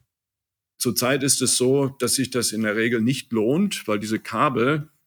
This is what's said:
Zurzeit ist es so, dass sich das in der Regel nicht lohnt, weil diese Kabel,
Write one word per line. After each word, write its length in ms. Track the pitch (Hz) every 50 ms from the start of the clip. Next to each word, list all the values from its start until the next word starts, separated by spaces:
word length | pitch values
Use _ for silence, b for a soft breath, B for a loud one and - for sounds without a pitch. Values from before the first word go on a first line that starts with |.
| _ _ _ _ _ _ _ _ _ _ _ _ _ _ _
Zurzeit 440 | - - 123 - - 123 123 139 135
ist 200 | 139 135 - -
es 160 | 127 113 -
so, 320 | - 127 127 135 143 139 135
dass 260 | 135 - 127 113 -
sich 160 | - 127 117
das 220 | - 123 107 - 107
in 80 | 110
der 160 | 110 107 101
Regel 240 | 113 113 117 120 113
nicht 320 | 110 127 135 - - - 117
lohnt, 520 | 110 104 120 147 180 208 190 - - - 107
weil 100 | 104 104
diese 200 | 107 107 110 101
Kabel, 680 | - - 113 110 143 151 123 113 120 139 160 151 151 - _ _ _